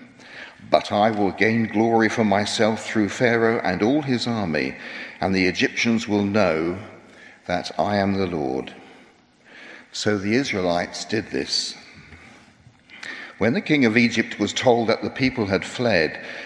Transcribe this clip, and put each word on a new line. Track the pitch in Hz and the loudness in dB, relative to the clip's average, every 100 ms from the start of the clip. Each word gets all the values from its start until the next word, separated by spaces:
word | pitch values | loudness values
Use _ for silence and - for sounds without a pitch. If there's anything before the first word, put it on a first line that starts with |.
| - - - - - - - | -20 -20 -20 -20 -20 -20 2
But | 78 - | 2 2
I | 104 107 | 2 2
will | 104 98 | 2 0
gain | - 110 117 110 | 2 2 2 0
glory | 104 117 113 107 | 2 2 4 2
for | - | 2
myself | 107 101 104 - 107 107 - | 2 2 0 0 0 0 -2
through | 113 98 | 0 0
Pharaoh | - 123 117 113 117 | 2 2 2 2 0
and | 90 90 | -2 0
all | 107 151 | 2 2
his | 135 120 123 | 0 -2 -2
army, | 113 92 76 67 - - - - - | -4 -2 -2 -2 -6 -12 -14 -14 -6
and | 92 | 0
the | 95 92 | 2 2
Egyptians | 90 123 - 117 113 107 | 2 -2 0 0 0 0
will | 104 | 0
know | 101 104 92 78 87 95 107 - - - - - - | 2 2 2 2 -2 -4 -10 -18 -20 -20 -20 -14 -6
that | 90 - - | -4 -4 -2
I | 92 101 | 0 2
am | 98 | 0
the | 98 92 | 0 -2
Lord." | 85 65 65 62 - - - - _ _ _ - - - - - | -2 -4 -4 -8 -14 -20 -20 -20 _ _ _ -20 -20 -20 -20 -16
So | - 107 104 | -4 -2 0
the | 101 120 | 2 0
Israelites | 139 101 90 87 - - - | 0 -2 0 0 -2 -8 -6
did | 113 - | -6 -4
this. | - - - - - - - - - - - - _ - _ _ - - - - - | -6 -4 -4 -6 -10 -18 -20 -20 -20 -20 -20 -20 _ -20 _ _ -18 -16 -14 -12 -2
When | 107 | 0
the | 180 | 0
king | - 151 117 | 2 4 6
of | 117 | 6
Egypt | 120 107 110 - | 4 2 -2 -2
was | 98 | -2
told | - 131 117 113 | 2 4 4 2
that | 110 | 0
the | 101 | -2
people | - 131 127 98 | -2 -2 0 0
had | 92 - | 0 -2
fled, | - 120 92 78 - - - | -4 0 2 2 -2 -12 -14